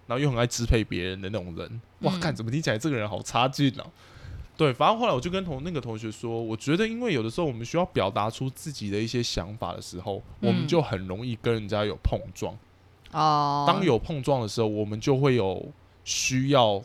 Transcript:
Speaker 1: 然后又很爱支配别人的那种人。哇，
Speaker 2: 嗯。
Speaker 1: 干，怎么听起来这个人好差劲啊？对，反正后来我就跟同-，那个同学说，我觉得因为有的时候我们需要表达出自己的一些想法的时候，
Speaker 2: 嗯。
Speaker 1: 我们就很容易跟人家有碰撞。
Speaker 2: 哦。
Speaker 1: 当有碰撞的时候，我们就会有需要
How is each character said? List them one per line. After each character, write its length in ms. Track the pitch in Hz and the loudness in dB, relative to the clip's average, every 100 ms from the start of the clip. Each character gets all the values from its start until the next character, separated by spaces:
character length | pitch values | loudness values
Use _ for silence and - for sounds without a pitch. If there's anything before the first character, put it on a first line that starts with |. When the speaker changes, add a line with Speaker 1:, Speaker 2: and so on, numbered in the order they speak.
| - | -6
Speaker 1:
然 100 | 123 | 0
后 60 | |
又 80 | 143 | 2
很 80 | 120 | 2
爱 80 | 123 | 0
支 180 | - | 2
配 200 | 117 113 | 4 4
别 180 | 104 95 | 2 -2
人 180 | 92 95 | -4 -4
的 80 | 95 | -6
那 60 | 113 | -6
种 160 | 90 85 | -6 -8
人。 240 | 87 113 - - | -10 -12 -14 -2
哇， 100 | 185 | 0
Speaker 2:
嗯。 60 | 185 | 0
Speaker 1:
干， 120 | 165 | -2
怎 120 | 123 | -2
么 80 | 113 | -2
听 100 | 143 | -2
起 80 | 156 | 0
来 80 | 110 | 0
这 100 | 160 | 0
个 80 | 127 | -2
人 140 | 104 | -2
好 100 | 101 | -6
差 280 | - 117 131 | -2 2 2
劲 200 | 143 139 - | 4 2 2
啊？ 40 | - - - - - - - - | -8 -18 -20 -18 -14 -14 -8 2
对， 140 | 151 | 2
反 120 | 120 156 | 4 4
正 80 | 226 | 4
后 100 | 233 | 2
来 60 | |
我 40 | 135 | 0
就 120 | 170 | 0
跟 120 | 190 | -4
同-， 200 | 180 131 | -4 -6
那 60 | 175 | -6
个 100 | 156 | -6
同 180 | 120 110 | -6 -6
学 140 | 110 | -8
说， 300 | - 117 113 | -6 -6 -4
我 120 | 117 | -4
觉 220 | 110 135 170 | -2 2 2
得 100 | 220 | 2
因 140 | 226 | -2
为 140 | 247 | 0
有 80 | 139 | 0
的 80 | 110 | 0
时 100 | 175 | -2
候 60 | 160 | -2
我 60 | |
们 120 | 113 | -2
需 140 | 120 165 | -2 0
要 80 | 180 | 0
表 240 | 127 95 | 2 2
达 180 | 101 107 | 2 -2
出 220 | - 131 | -2 -6
自 200 | - 156 | -6 -12
己 200 | 135 104 | -8 -4
的 80 | 101 | -2
一 80 | 113 | -2
些 160 | 120 | -2
想 340 | 120 - 87 110 | -2 -4 -6 -6
法 160 | 87 | -8
的 80 | - | -8
时 180 | - 87 | -10 -10
候， 240 | 104 98 - - | -6 -8 -10 -2
Speaker 2:
嗯。 80 | - | 2
Speaker 1:
我 40 | |
们 160 | - 156 | 2 4
就 140 | 170 | 2
很 240 | 143 95 92 | 2 -2 -4
容 200 | 95 123 | -6 -6
易 80 | 110 | -2
跟 140 | 120 | 0
人 120 | 113 101 | 0 0
家 160 | 104 | 0
有 140 | 107 - | 0 0
碰 180 | - - - | -2 -2 -6
撞。 200 | - 95 101 - _ - _ - | -8 -8 -8 -16 _ -20 _ -8
Speaker 2:
哦。 520 | 160 156 147 143 143 147 | 2 4 4 2 2 2
Speaker 1:
当 160 | 175 | 4
有 160 | 180 110 | 4 2
碰 240 | - 151 | 0 -4
撞 200 | 127 131 | 0 0
的 40 | 107 | 0
时 140 | - | 0
候， 60 | 110 | 0
我 180 | 104 | 0
们 160 | 104 107 | -2 -2
就 160 | 143 135 | 2 4
会 180 | 139 | 4
有 320 | 123 95 92 - - - _ | 4 2 -2 -8 -14 -20 _
需 460 | - - - 131 135 | -6 -2 0 0 4
要 280 | 139 113 98 | 6 6 2